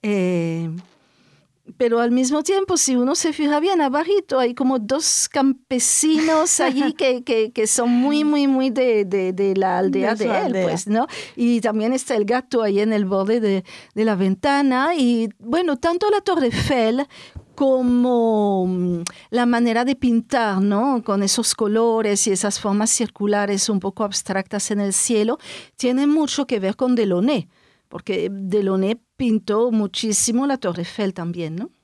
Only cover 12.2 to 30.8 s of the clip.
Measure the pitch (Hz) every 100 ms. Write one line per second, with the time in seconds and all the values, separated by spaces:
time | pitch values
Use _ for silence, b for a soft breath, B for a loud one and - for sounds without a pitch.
12.2 | 202 247 254 247 214 196 214 214 190 196
13.2 | 196 240 214 190 180 B B - 220 196
14.2 | 196 190 285 277 285 254 285 339 247 240
15.2 | 226 - 226 311 359 277 330 349 415 415
16.2 | 392 339 254 - - 269 220 240 285 B
17.2 | B B - - 269 262 247 247 247 240
18.2 | 226 214 208 196 185 185 180 175 170 B
19.2 | B 233 240 240 240 226 247 269 254 233
20.2 | 226 262 220 190 202 202 254 254 - 202
21.2 | 196 - 220 - 214 220 233 226 220 202
22.2 | - 190 208 - 214 202 220 - 220 -
23.2 | 208 208 202 196 - 196 196 196 208 196
24.2 | - 190 190 208 - 202 202 190 - 226
25.2 | 220 277 B B B _ 247 254 285 311
26.2 | 302 - 269 233 190 208 254 247 214 175
27.2 | 220 277 - b b b b - - 185
28.2 | 175 196 190 208 190 190 190 233 _ _
29.2 | 247 220 - 208 240 220 202 - 226 202
30.2 | - 226 277 269 190 175